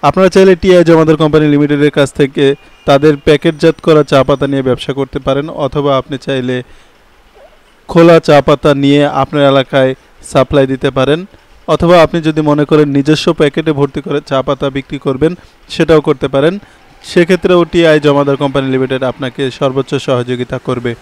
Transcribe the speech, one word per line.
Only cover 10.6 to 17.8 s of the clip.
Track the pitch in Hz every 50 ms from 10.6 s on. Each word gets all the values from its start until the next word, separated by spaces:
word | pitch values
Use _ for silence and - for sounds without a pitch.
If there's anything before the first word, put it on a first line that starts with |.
| 135 131
দিতে | 135 127 - 143
পারেন, | 131 135 131 131 147 165 185 - _ _ _ _ _ _ _ -
অথবা | 160 151 - 170 180 175 160
আপনি | 151 - 170 156 156
যদি | 156 156
মনে | 151 151 147 151 151
করেন | - 165 151 151 143 139 143
নিজস্ব | 139 143 160 151 - 180 165
প্যাকেটে | - 156 143 - - 156 160
ভর্তি | 151 139 143 139 - 156
করে | 139 190 147 147
চা | 151 - 143 135
পাতা | 131 135 139 123 147 139
বিক্রি | 135 139 131 _ 156 139
করবেন, | - 139 135 127 147 160 180 - _ _ _ _ _ _
সেটাও | - - 165 - 160 156
করতে | 143 160 147 131 - 135
পারেন। | 135 139 139 160 185 202 - _ _ _ _ _ _ _ -
সেক্ষেত্রেও | - - 185 175 160 185 175 - 180 180 175 170 165
টিআই | - 175